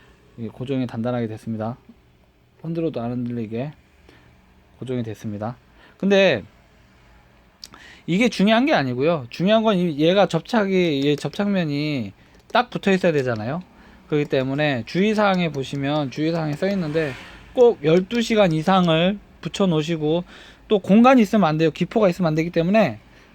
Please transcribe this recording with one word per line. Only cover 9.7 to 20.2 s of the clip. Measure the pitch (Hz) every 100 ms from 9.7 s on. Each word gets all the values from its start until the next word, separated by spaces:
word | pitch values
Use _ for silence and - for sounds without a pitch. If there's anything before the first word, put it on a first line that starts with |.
| 185
이, | 175 143
얘가 | 160 202 180
접착이, | 165 - 233 196 185 175 139 143
얘 | 143
접착면이 | 147 - 202 190 160 143 151 139 101 - _ _ _
딱 | 220 240
붙어 | 175 202
있어야 | 185 180
되잖아요. | 147 127 110 110 165 - - - - -
그렇기 | 151 147
때문에 | 139 131 139 151 127
주의사항에 | 110 170 208 214 208 185 170
보시면, | 143 127 143 139 151 139
주의사항에 | 143 156 170 156
써 | 147 190
있는데, | 202 156 156 151 123 - - -
꼭 | 262 240 -
열두 | 151 175 185 240
시간 | 226 214 190
이상을 | 156 156 190 175 160 180 208 - -
붙여 | 160 - 196
놓으시고, | 156 151 165 151 170